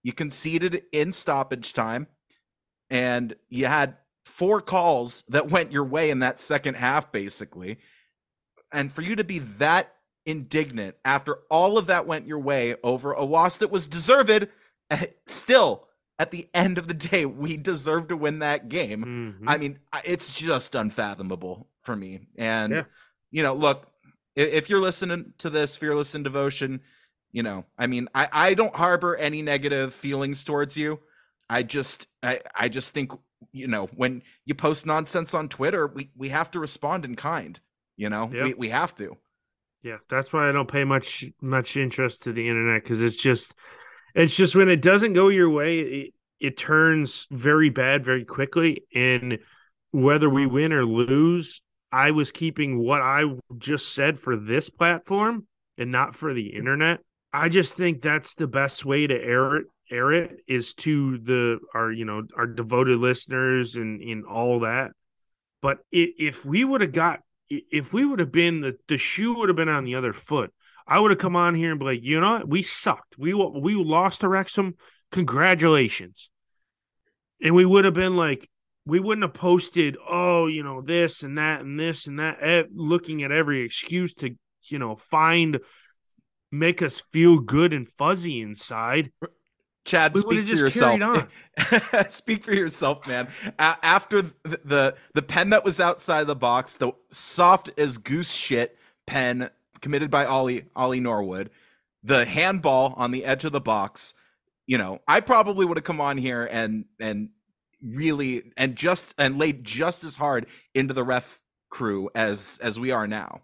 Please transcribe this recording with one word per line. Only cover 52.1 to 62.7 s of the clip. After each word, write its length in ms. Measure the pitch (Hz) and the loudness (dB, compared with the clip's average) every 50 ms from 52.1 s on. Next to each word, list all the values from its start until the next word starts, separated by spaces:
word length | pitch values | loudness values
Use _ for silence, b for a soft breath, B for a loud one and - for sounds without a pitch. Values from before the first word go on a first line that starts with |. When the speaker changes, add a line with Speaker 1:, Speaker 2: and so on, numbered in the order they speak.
Speaker 2:
was 200 | 156 151 143 - | 4 2 0 -2
keeping 480 | - - 165 160 147 - 147 139 131 117 | -4 -6 -6 -4 -2 -4 -4 -2 -2 -2
what 220 | 117 120 143 143 | 0 0 0 2
I 220 | 131 131 139 147 156 147 131 123 _ _ 127 120 | 2 2 2 2 0 0 -4 -8 _ _ -18 -12
just 340 | - 135 151 135 - - - | -6 -4 -4 -4 -4 -6 -2
said 260 | 139 160 156 156 135 | 0 0 0 0 -2
for 160 | - 131 120 | -4 -4 -4
this 340 | 107 104 107 117 151 - - | -4 -2 -2 -2 -2 -2 -6
platform 800 | _ - 170 170 170 165 _ - 196 202 214 226 233 220 214 _ _ _ _ _ _ | _ 0 2 2 2 0 _ -2 -2 0 0 0 -2 -4 -10 _ _ _ _ _ _
and 140 | - 120 123 | -10 -8 -2
not 240 | 127 123 139 - - | 0 0 0 -2 -4
for 180 | - 156 156 131 | -8 -8 -6 -4
the 140 | 120 104 | -4 -6
internet. 520 | 101 - 104 110 127 139 147 156 165 170 - _ _ _ _ _ _ | -8 -8 -6 -2 -2 0 2 2 2 2 -2 _ _ _ _ _ _
I 160 | - 143 156 | -4 -2 0
just 300 | 170 165 190 170 - - | 4 4 4 2 2 -2
think 240 | - 180 175 160 127 | -2 -2 -2 -2 0
that's 320 | 123 151 151 156 - - - | 0 0 0 0 -2 -8 -6
the 140 | - 160 | -6 -6
best 360 | 135 113 135 139 135 - - - | -2 0 -2 -2 -2 -4 -8 -4
way 240 | 135 139 147 151 | -2 0 0 2
to 60 | 143 131 | 0 0
air 440 | 120 - 120 120 127 131 135 147 | -2 0 0 2 2 2 2 0
it, 100 | 151 - _ _ _ _ _ | -2 -4 _ _ _ _ _
air 220 | 123 120 127 135 | -4 0 2 2
it 280 | 156 175 170 - - - _ | 2 2 0 -2 -10 -18 _
is 260 | - 131 123 117 - - | -4 -4 -4 -2 -6 -10
to 460 | - - 156 151 143 139 135 131 120 | -6 -2 0 0 0 0 -2 -4 -4
the, 400 | 110 120 127 123 120 120 117 - - - - | -2 0 0 2 2 0 0 -2 -6 -8 -4
our, 180 | 113 113 113 | -4 -2 -2
you 120 | 113 113 113 | -4 -6 -6
know, 200 | 107 104 107 110 - - | -6 -6 -8 -10 -8 -4
our 120 | - 120 | -4 -4
devoted 520 | 120 113 117 117 110 | -4 -4 -8 -4 0